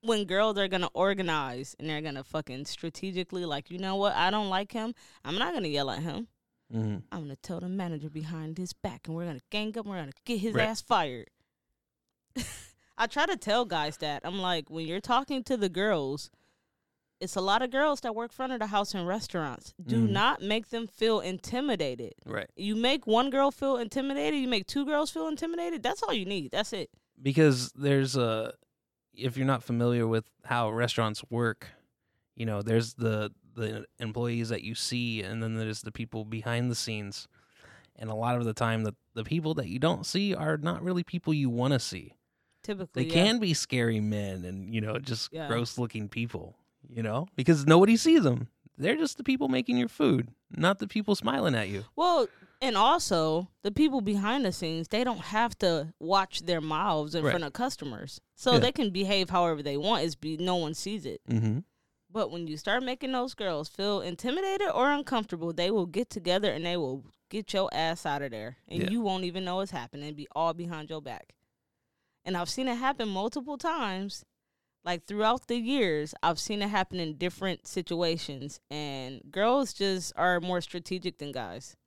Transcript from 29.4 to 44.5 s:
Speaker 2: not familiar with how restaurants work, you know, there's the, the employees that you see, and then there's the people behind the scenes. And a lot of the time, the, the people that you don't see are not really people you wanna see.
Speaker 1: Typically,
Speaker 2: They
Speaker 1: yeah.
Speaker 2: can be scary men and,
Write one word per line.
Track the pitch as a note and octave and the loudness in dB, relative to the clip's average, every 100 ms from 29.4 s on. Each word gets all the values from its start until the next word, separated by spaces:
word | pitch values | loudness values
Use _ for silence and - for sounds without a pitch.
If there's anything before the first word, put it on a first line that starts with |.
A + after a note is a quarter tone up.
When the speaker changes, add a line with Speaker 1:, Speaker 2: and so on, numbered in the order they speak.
| C3+ | 2
Speaker 2:
not | C3 | 2
familiar | - A#2 A#2+ A#2+ A2+ | 0 2 2 4 2
with | A2+ A2 _ | 0 -2 _
how | - B2 A2 | -2 0 2
restaurants | A2+ A#2+ - A2 G#2+ - | 0 0 2 0 0 -4
work, | A#2 A#2 G#2+ - - _ _ _ _ _ - | 0 0 0 -10 -20 _ _ _ _ _ -8
you | A2+ | -4
know, | G#2 | -2
there's | G#2 A2+ A2+ | 2 2 2
the, | - A2+ G#2+ G#2+ - _ - | -2 -2 0 -4 -8 _ -6
the | A2 G#2+ A2+ _ | -6 -6 -12 _
employees | A2 A2 A#2+ A#2 A2+ | -6 -2 -2 -2 -2
that | A2 | -4
you | G#2 A#2 | -4 -6
see, | - B2 A#2+ A2+ | -4 -2 -2 -2
and | F#2+ A2+ | -4 -4
then | A2+ A2+ | -2 -2
there's | A2 G#2+ | -4 -4
the | A2 | -8
people | - A2+ A2 G#2+ | -8 -8 -6 -6
behind | A2 A2 A#2 B2 | -6 -2 0 0
the | A#2 | -2
scenes. | - G#2+ G2+ F#2+ - _ _ _ - - _ - | -4 -6 -6 -10 -16 _ _ _ -20 -20 _ -12
And | A2 | -8
a | A2 | -2
lot | A#2 B2 | 0 2
of | A#2 | 0
the | |
time, | G#2+ A#2 A2+ | 0 2 2
the, | A2 - _ - | 0 -4 _ -10
the | |
people | A2 D#3+ D#3 D#3 | -2 -2 0 -2
that | A#2 | -4
you | G#2+ | 0
don't | D#3 F3 - | 2 0 -2
see | F#3+ G3+ F#3 | 0 0 0
are | D3+ D#3 | -2 -2
not | D3+ F3 | -2 -4
really | F3 F3 | -2 -2
people | E3+ F3 - | -2 -4 0
you | D#3 C3+ | 2 2
wanna | A#2 B2+ C#3 | 2 2 2
see. | - F#2 - _ _ _ _ _ | 0 -8 -12 _ _ _ _ _
Speaker 1:
Typically, | - G3+ F#3 - D#3+ | -10 -8 -6 -2 2
Speaker 2:
They | |
Speaker 1:
yeah. | E3+ | 6
Speaker 2:
can | G3 A#3 | 6 4
be | G#3 D#3 | 2 0
scary | - B2+ A#2 A2 | 0 2 2 2
men | G#2+ G#2 G2+ F#2+ | 0 0 -2 -6
and, | F2 | -8